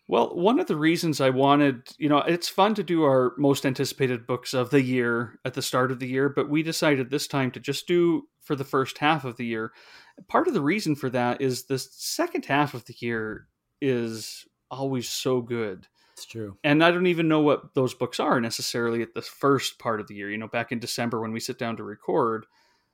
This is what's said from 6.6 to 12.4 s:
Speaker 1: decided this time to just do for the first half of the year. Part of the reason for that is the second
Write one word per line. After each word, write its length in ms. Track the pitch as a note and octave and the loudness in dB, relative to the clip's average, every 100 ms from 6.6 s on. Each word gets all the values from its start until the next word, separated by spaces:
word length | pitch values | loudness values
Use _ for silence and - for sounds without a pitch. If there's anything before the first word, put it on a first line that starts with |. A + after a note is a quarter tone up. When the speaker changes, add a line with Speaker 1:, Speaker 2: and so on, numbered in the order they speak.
Speaker 1:
decided 480 | D#3+ D#3+ E3 C#3 A#2+ | -2 0 2 2 0
this 160 | D3 - | -4 -2
time 220 | C#3+ B2+ | -2 -2
to 100 | A2+ | -4
just 260 | - C3+ - | -6 -6 0
do 400 | F3 E3+ D#3 - _ | 2 4 2 -4 _
for 160 | - C#3+ | -6 -6
the 80 | |
first 320 | C3+ - C#3 - | -2 -2 -2 0
half 280 | D3 D#3 C3 | 0 2 -2
of 100 | A2+ | -8
the 80 | |
year. 280 | A#2+ A2+ A2 - - - - - - | -6 -4 -6 -12 -20 -20 -20 -20 -4
Part 200 | - F4 | 0 0
of 60 | |
the 80 | A#3 | 0
reason 320 | C#3 G#3 D#3+ C#3+ | 0 0 -2 -2
for 140 | C3 | -2
that 320 | B2 B2 B2 | -2 -2 0
is 220 | C3+ B2 | -2 -2
the 140 | - C3+ | -4 -6
second 680 | - - - - E4+ D#4+ | -6 -12 -8 -4 -2 -4